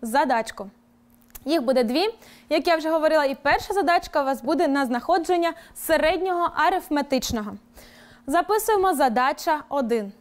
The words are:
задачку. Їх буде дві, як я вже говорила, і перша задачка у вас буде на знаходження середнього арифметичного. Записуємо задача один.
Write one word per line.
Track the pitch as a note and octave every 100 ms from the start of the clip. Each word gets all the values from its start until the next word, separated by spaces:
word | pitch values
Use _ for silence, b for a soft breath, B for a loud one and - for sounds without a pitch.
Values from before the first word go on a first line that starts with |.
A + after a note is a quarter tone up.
задачку. | A#3 B3 D4 A#3+ A3 - G3+ - _ _ _ _ _ - -
Їх | E4
буде | B3 C4
дві, | A#3 B3+ G4+ A4+ B B B
як | D4+ D#4
я | E4
вже | D#4
говорила, | D#4+ D#4 D#4 C#4
і | C#4
перша | C#4 E4+ -
задачка | G4 E4 F4 - D#4
у | C4+
вас | C4+
буде | B3+ D4+ D#4+
на | C#4 C4+
знаходження | A#3+ - F4+ E4 F4+ E4+ E4 B -
середнього | - D#4 D#4 F4+ F#4 F4 F4 -
арифметичного. | D#4 F#4 F4+ D4 C#4 C4 - A#3 G#3 G3 _ B B B B B -
Записуємо | D#4 F4 G#4 G#4 G#4+ F#4+
задача | D4+ C#4 A3+ B3+ D4+ - D4+ -
один. | C#4+ A#3 A#3 G3+ -